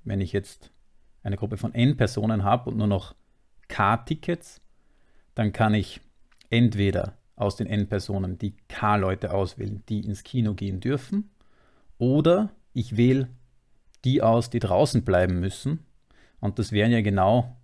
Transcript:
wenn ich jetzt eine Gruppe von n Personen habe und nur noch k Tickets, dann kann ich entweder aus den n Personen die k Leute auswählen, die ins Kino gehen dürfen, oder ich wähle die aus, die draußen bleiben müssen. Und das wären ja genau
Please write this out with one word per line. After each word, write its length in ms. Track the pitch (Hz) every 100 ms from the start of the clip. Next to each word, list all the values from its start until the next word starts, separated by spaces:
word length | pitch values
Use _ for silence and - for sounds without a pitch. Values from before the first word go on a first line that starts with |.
wenn 160 | - 101
ich 120 | 95
jetzt 400 | 101 98 - - _ _ _ _ _
eine 140 | 101 98
Gruppe 200 | 110 101
von 180 | 110
n 220 | 120 123 135
Personen 480 | 107 - 107 110
habe 260 | 98 123 123
und 60 | 110
nur 100 | 107
noch 280 | 98 - - _ _ _ _ -
k 280 | - 208 -
Tickets, 640 | - 156 - 170 - - - _ _ _ _ - _
dann 180 | - 107
kann 220 | - 110
ich 260 | 107 98 - - _ _ _ _
entweder 680 | 117 120 101 101 92 92 - _
aus 220 | _ 104 -
den 100 | 117
n 220 | 104 101
Personen 500 | 104 - 98 92 92
die 180 | 104 - _
k 280 | - 107 104
Leute 360 | 95 95 104
auswählen, 500 | 98 95 - 101 104 -
die 120 | 104
ins 220 | 107 98
Kino 320 | - 127 110
gehen 260 | 95 101 95
dürfen, 500 | 113 139 - 196 208 _ _ _ _ _ _ -
oder 520 | 123 143 160 180 214 - _
ich 240 | - 107 110
wähle 320 | 120 135 127 - - _ _ _ _ _
die 180 | 127 135
aus, 280 | 110 117 113
die 100 | 117
draußen 440 | 110 92 143 120
bleiben 360 | - 90 92 90
müssen. 440 | 92 - 135 160 - _ _ _ _ _
Und 180 | 104 98
das 140 | 101
wären 200 | 104 110
ja 100 | 117
genau 540 | 104 98 95 120 120 -